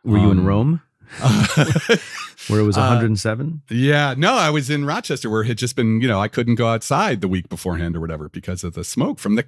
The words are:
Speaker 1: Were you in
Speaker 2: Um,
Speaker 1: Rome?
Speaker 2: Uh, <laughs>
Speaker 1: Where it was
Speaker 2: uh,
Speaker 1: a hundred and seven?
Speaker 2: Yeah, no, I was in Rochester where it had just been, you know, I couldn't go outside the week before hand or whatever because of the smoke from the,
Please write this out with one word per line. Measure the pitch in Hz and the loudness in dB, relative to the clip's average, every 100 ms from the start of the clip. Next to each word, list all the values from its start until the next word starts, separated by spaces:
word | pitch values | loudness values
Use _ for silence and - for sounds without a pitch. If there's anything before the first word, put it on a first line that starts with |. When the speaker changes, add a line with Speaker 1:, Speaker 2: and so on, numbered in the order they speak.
| 117 | 0
Speaker 1:
Were | 104 | 4
you | 101 | 6
in | 95 | 6
Speaker 2:
Um, | 92 | 4
Speaker 1:
Rome? | 101 131 165 _ _ - - | 2 2 0 _ _ -20 -2
Speaker 2:
Uh, | - 107 143 - | 2 2 2 2
<laughs> | 151 156 - 240 - - - - - | 2 0 2 0 -2 -14 -16 -12 -2
Speaker 1:
Where | 107 | 2
it | |
was | 104 95 | 2 2
Speaker 2:
uh, | |
Speaker 1:
a | |
hundred | 131 120 113 | 2 2 2
and | 104 | 0
seven? | 113 110 143 160 - | -2 -4 -6 -8 -6
Speaker 2:
Yeah, | 113 135 147 143 127 | 0 2 2 2 0
no, | 180 | 2
I | 254 160 | 2 2
was | 151 127 | 0 -2
in | 147 143 | -2 -2
Rochester | 190 - 135 117 | -4 -4 -6 -2
where | 110 | -2
it | 110 | 0
had | 113 | -2
just | 120 - | -4 0
been, | 113 110 | 0 2
you | 127 | 2
know, | 98 | 2
I | 104 | 0
couldn't | - 117 117 | -2 0 2
go | 117 | 0
outside | 113 - 139 208 117 | 0 0 0 0 -2
the | 95 | -2
week | 92 85 | -2 -4
before | 85 92 82 | -8 -6 -4
hand | 85 82 | -4 -4
or | |
whatever | 82 80 76 | -6 -8 -10
because | - - 90 | -12 -10 -8
of | 90 | -8
the | 85 | -10
smoke | 87 - 214 269 | -8 -4 -4 -4
from | - | -2
the, | 107 | -2